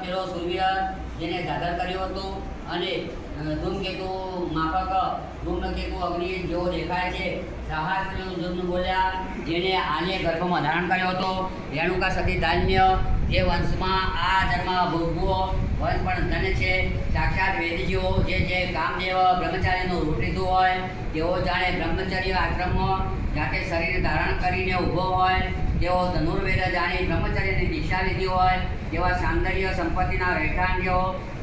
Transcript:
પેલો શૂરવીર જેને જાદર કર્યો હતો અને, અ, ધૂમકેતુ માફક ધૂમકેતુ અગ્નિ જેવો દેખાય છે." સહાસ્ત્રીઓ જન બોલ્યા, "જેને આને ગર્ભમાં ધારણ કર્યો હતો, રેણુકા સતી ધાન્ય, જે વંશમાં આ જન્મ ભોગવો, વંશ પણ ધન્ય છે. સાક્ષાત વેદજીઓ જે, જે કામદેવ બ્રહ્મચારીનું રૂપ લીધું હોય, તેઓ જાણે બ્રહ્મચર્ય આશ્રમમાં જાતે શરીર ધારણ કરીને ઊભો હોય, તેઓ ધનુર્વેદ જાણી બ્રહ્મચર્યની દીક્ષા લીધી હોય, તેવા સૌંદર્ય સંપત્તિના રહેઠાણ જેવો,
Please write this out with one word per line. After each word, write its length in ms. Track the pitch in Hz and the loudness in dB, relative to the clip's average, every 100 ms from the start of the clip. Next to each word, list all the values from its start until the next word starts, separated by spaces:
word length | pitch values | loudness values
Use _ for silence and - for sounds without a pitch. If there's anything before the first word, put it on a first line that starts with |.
| 180 | -6
પેલો 200 | 185 185 | -6 -4
શૂરવીર 360 | 175 170 185 190 190 190 - - - | -4 -4 0 0 0 -2 -4 -8 -6
જેને 240 | 165 175 | -6 -4
જાદર 340 | 156 143 170 175 | -4 -4 -4 -4
કર્યો 260 | 180 185 | -4 -4
હતો 440 | 190 185 190 190 190 - 156 | -4 -6 -6 -8 -8 -10 -8
અને, 200 | 175 185 165 - - - 143 | -4 -4 -4 -6 -8 -10 -6
અ, 40 | |
ધૂમકેતુ 640 | 151 156 175 196 170 160 185 190 185 180 160 | -4 -2 -2 -4 -4 -6 -6 -4 -4 -4 -2
માફક 680 | 156 160 190 185 190 185 - - - 170 | -2 0 0 0 0 0 -2 -8 -8 -4
ધૂમકેતુ 500 | 175 190 175 170 175 | -2 -2 -4 -4 -4
અગ્નિ 320 | 175 175 180 | -4 -2 -2
જેવો 440 | 180 160 170 180 | -4 -2 -2 -2
દેખાય 400 | 170 165 180 180 | -2 -2 -2 -2
છે." 300 | 190 185 185 190 - - | -2 -4 -4 -6 -8 -6
સહાસ્ત્રીઓ 800 | 202 196 190 185 190 185 175 175 | -4 -2 -2 -2 -4 -6 -4 -4
જન 120 | 180 | -4
બોલ્યા, 640 | 180 175 185 185 185 - 135 - - | -2 -2 0 0 0 -2 -6 -6 -4
"જેને 320 | 170 190 185 | -2 0 0
આને 400 | 147 151 180 190 | 0 -2 -2 -2
ગર્ભમાં 460 | 165 160 180 170 | -2 0 0 0
ધારણ 260 | 147 170 180 | 0 0 2
કર્યો 180 | 185 185 | 2 0
હતો, 440 | 185 185 185 185 - - | 0 -2 -2 -4 -6 -6
રેણુકા 360 | 139 175 185 185 | -2 0 0 0
સતી 300 | 180 180 185 | 2 0 2
ધાન્ય, 600 | 165 175 185 190 185 185 - - - | 2 2 4 6 6 4 2 2 4
જે 120 | 180 | 2
વંશમાં 760 | 180 170 165 170 185 190 180 165 | 2 2 2 2 2 0 0 0
આ 380 | 180 190 180 180 | 2 2 2 0
જન્મ 360 | 180 180 175 | 0 2 2
ભોગવો, 640 | 165 165 165 185 185 185 160 - - | 2 0 0 2 2 2 0 0 2
વંશ 200 | 160 180 190 | 2 2 0
પણ 100 | 175 | 0
ધન્ય 380 | 165 165 190 | 0 2 2
છે. 440 | 185 185 185 185 185 - | 2 2 2 0 0 0
સાક્ષાત 460 | 156 156 165 - 170 | 2 2 2 0 0
વેદજીઓ 640 | 170 170 170 190 185 190 175 | -2 0 0 2 2 2 2
જે, 120 | 185 | 2
જે 260 | 180 180 180 | 0 0 0
કામદેવ 520 | 160 170 180 185 185 185 180 | 0 -2 -2 0 4 4 4
બ્રહ્મચારીનું 640 | 165 185 185 180 185 175 | 0 0 0 0 0 0
રૂપ 180 | 156 156 | 0 0
લીધું 280 | 185 180 185 | 0 0 2
હોય, 240 | 185 185 185 185 - - | 4 4 2 -4 -4 -4
તેઓ 280 | 156 165 180 | -2 0 0
જાણે 300 | 180 180 185 | 0 0 0
બ્રહ્મચર્ય 640 | 180 160 180 185 185 190 | 0 0 0 -2 -2 0
આશ્રમમાં 840 | 185 - 180 180 185 190 190 - - - 147 | 0 0 0 0 2 2 0 0 -2 -2 0
જાતે 340 | 151 143 165 | -2 -2 -2
શરીર 340 | 170 170 175 | -2 0 0
ધારણ 460 | 165 156 175 - - | 0 0 0 0 0
કરીને 260 | 190 185 180 | 0 0 0
ઊભો 260 | - - | 0 0
હોય, 380 | - 214 185 185 185 - - - | 0 2 4 2 0 0 0 2
તેઓ 260 | 175 180 180 | 2 2 2
ધનુર્વેદ 640 | 156 160 190 185 180 180 | 2 2 2 2 2 2
જાણી 360 | 175 175 180 180 | 0 0 0 0
બ્રહ્મચર્યની 580 | 160 208 208 196 180 180 | 0 2 2 2 2 2
દીક્ષા 360 | 160 160 185 | 0 0 0
લીધી 240 | 185 180 190 | 0 0 0
હોય, 320 | 185 185 185 185 - - | 4 4 4 0 -4 -4
તેવા 200 | 170 180 | 0 0
સૌંદર્ય 640 | 180 180 170 180 190 190 | 2 2 2 2 2 0
સંપત્તિના 640 | 175 165 185 185 185 180 165 | 0 0 0 2 2 0 0
રહેઠાણ 440 | 156 180 185 185 | 0 0 2 2
જેવો, 480 | 185 180 185 185 - - | 2 2 0 -2 -6 -6